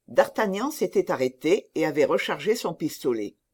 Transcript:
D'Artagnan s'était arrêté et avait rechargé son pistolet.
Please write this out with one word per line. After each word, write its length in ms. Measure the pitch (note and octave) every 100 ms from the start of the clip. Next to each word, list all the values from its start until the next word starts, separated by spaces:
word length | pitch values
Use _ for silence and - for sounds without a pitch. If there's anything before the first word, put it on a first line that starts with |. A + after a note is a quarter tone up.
| -
D'Artagnan 640 | B2 F#3 - G#3+ F#3+ C4+
s'était 400 | - G3 G3+ F3+
arrêté 600 | C#3 B2+ - D3+ G#3 -
et 120 | - D#3
avait 180 | C#3+
rechargé 520 | C3 D#3+ - D#3 E3 A#3+
son 180 | G3
pistolet. 640 | E3 D#3 - C#3+ A2+ G2+ - _